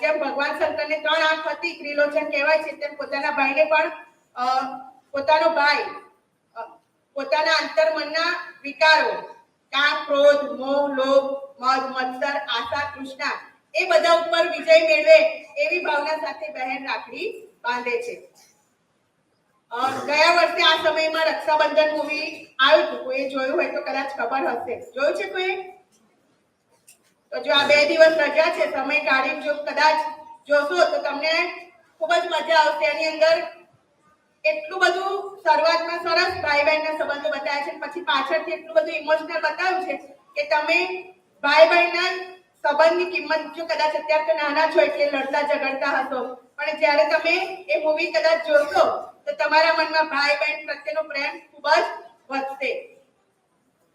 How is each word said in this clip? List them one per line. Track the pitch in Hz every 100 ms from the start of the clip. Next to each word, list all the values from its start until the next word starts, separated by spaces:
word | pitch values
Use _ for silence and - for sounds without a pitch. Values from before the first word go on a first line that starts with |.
જેમ | 302 302
ભગવાન | 277 277 285 302
શંકરને | 311 - 302 302
ત્રણ | 302
આંખ | 320 311 311 320
હતી, | 339 339 -
ત્રિલોચન | 285 294 294 302 294
કહેવાય | 285 294 311
છે, | 302
તેમ | - 285 294
પોતાના | 269 - 302
ભાઈને | 277 269 294
પણ | 311 311 330 - - _ _ -
અ, | 247 262 262 262 - - _
પોતાનો | 277 277 311 330
ભાઈ, | 311 285 294 - - - _ _ _ _ -
અ, | - - _ _ _
પોતાના | 277 262 302 320
અંતર્મનના | 311 285 320 320 311 294 320 339 349 - -
વિકારો, | 277 - 311 311 220 - - - _ _ _
કામ, | 269 294 302 294
ક્રોધ, | 285 285 285 277 -
મોહ, | 269 285 285
લોભ, | 269 262 277 269 - - -
મદ, | 254 262
મત્સર, | 262 262 254 254 285 294
આશા, | - 226 - 285 285 269
તૃષ્ણા, | 269 269 285 - - _ _ 311
એ | 370
બધા | 320 339
ઉપર | 330 339 330 339
વિજય | 330 320 320 320
મેળવે | 302 311 311 320 - - 285
એવી | 302 359 330
ભાવના | 294 302 311
સાથે | 320 269 302
બહેન | 277 262 269 269
રાખડી | - 233 269 403 - - _
બાંધે | - 240 494 240
છે. | - - - _ _ _ _ _ _ _ _ _ _ _ _ _ _
અ, | 480 - 262 -
ગયા | 302 330 349
વર્ષે | 330 349
આ | 330 320
સમયમાં | 320 311 320 320 320
રક્ષાબંધન | 311 311 311 302 294 302 302
મૂવી | 294 302 311 - - -
આવ્યું | 269 311 302
હતું, | 254
કોઈએ | 254 269 269
જોયું | 269 262 330
હોય | 262
તો | 302
કદાચ | 302 269 269 -
ખબર | 294 269
હશે. | 330 247 - - -
જોયું | 254 294
છે | 392 392
કોઈએ? | 381 370 381 370 - _ _ _ _ _ _ _ _ _ _ _ _ _ _ _
તો | -
જો | 285
આ | 285 277
બે | 294 294
દિવસ | 320 320
રજા | 320 285 294
છે, | 330 349 302
સમય | 277 277 294
કાઢીને | 285 269 269 285
જો | 269
કદાચ | 294 294 285 302 311 302 - - - -
જોશો | 294 294 359 -
તો | 294
તમને | 294 277 311 330 349 - - _ _ _
ખૂબ | 320
જ | 349 359
મજા | 311 320 320
આવશે. | 302 320 302
એની | 320 320
અંદર | 311 311 330 - - - _ _ _ _ _ _ _ 302
એટલું | 311 311 370
બધું | 359 370 381 403 - -
શરૂઆતમાં | 330 302 320 330 330 339
સરસ | 349 330 370 370
ભાઈ | 302 285
બહેનના | 302 311 311 311
સંબંધો | 311 285 302
બતાવ્યા | 285 311 285 285
છે, | -
પછી | 285 349
પાછળથી | - 277 262 320 320
એટલું | 320 - 320
બધું | 311 320
ઇમોશનલ | 294 311 320 320
બતાવ્યું | - - 370 370 370
છે | 554 - - _ 587
કે |
તમે | 587 427 311 330 370 370 - - _ _
ભાઈ | 285 302 320
બહેનના | 339 349 339 370 370 370 359 _ _ 302
સંબંધની | 294 320 349 359
કિંમત, | 320 294 311 302 330
જો | 330
કદાચ | 302 302 302
અત્યારે | 311 311
તો | 311
નાના | 320 294 294 311
છો | 330
એટલે | 294 - 285
લડતા | 277 262 294
ઝઘડતા | 294 285 269 269 285
હશો, | 269 269 262 262 247
પણ | - - 302 302
જ્યારે | 302 294
તમે | 302 320 320 370 381 - -
એ | 311
મૂવી | 311 311 320
કદાચ | 320 320 320 320
જોશો | 302 - 381 - - - - 571
તો |
તમારા | 605 302 302 320
મનમાં | 320 311 311 311
ભાઈ | 277 285 294
બહેન | 302 311 302
પ્રત્યેનો | 285 311 311
પ્રેમ | 311 277 277 -
ખૂબ | - 294 285
જ | 320 - - - _ -
વધશે. | 269 269 277 254 - - - _ _ _ _ _ _ _ _ _